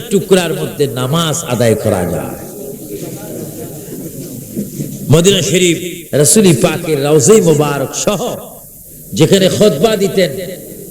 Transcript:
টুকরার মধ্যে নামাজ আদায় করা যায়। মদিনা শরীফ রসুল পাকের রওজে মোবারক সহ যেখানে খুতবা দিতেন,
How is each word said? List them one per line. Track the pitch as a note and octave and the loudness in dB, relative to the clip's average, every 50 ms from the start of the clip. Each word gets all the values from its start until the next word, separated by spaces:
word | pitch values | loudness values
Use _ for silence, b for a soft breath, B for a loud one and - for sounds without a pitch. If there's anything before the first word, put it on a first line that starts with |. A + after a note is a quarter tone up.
| - - | 0 0
টুকরার | G3+ F#3+ C#3 - G3 F#3 F3 D#3+ D#3 | 0 0 2 4 2 2 2 0 -2
মধ্যে | D3+ D#3 C3 - C#3+ C#3+ | -4 -4 -6 -2 -2 -2
নামাজ | B2+ A#2 B2+ B2+ B2+ D3 E3+ E3+ D#3+ C#3 - - - | -2 0 -4 -2 -2 0 0 0 -2 -2 -4 -4 -4
আদায় | B2 A2 A#2+ A2+ G#2+ | 0 2 4 4 2
করা | - - G#2+ G2+ F#2 F2+ | 2 2 0 0 0 0
যায়। | E2+ E2+ D#2 C2 B1+ B1+ - - - - - - - - - - - - E3+ E3 D#3+ - - - - - - - - - D#3+ D#3 - - - - - - - - - - C3 B2 A#2+ B2+ A#2+ - - - A2 G2+ - - - - - - - - - | -2 -4 -4 -6 -8 -10 -12 -12 -14 -14 -12 -12 -12 -12 -12 -12 -12 -10 -10 -10 -10 -10 -12 -12 -12 -10 -10 -10 -12 -12 -12 -12 -12 -12 -14 -14 -14 -14 -12 -12 -12 -12 -12 -12 -12 -12 -14 -14 -10 -8 -8 -8 -8 -8 -10 -8 -8 -8 -8 0 4
মদিনা | C3+ E3 E3+ G3 G3+ F#3 | 4 4 6 4 2 2
শরীফ | C#3+ - D#3 D#3+ F3+ F3 D#3+ - F3+ F3+ - - - - - | 0 0 2 2 2 2 2 0 -4 -8 -10 -12 -10 -2 2
রসুল | C3+ D3 C#3+ - A3 G3+ F3+ D#3 - | 2 2 4 6 6 6 6 6 4
পাকের | E3+ E3 D#3 E3+ E3 - D#3 C#3 C3+ | 2 0 0 -2 -2 -2 -2 0 2
রওজে | C#3+ D#3 D#3 B2+ D#3+ A3 A3 | 2 4 4 6 6 6 6
মোবারক | F#3 E3 D3+ C#3+ D3 C#3+ C#3+ C#3 C3+ B2+ - | 6 4 4 4 2 0 0 -2 -4 -4 -4
সহ | - - - G#3 E3 B3 A3 C#3 - - - - - - - - - - - - - - - | -4 -2 -2 -2 -2 -4 -6 -6 -8 -10 -14 -16 -18 -20 -20 -20 -20 -20 -20 -20 -20 -16 -10
যেখানে | - - D#3 - F#3+ G3 F#3 F3+ | 0 2 4 4 4 4 4 2
খুতবা | - - G#3 G#3 - C#3+ - A3 A3 | 4 4 4 4 4 2 2 0 2
দিতেন, | F#3 G3+ F#3+ - F#3+ F3+ D#3 F#3 F#3+ F3+ F#3 F3+ - - - - - - - | 0 0 0 2 0 0 0 -2 -6 -8 -8 -10 -12 -14 -14 -16 -16 -16 -16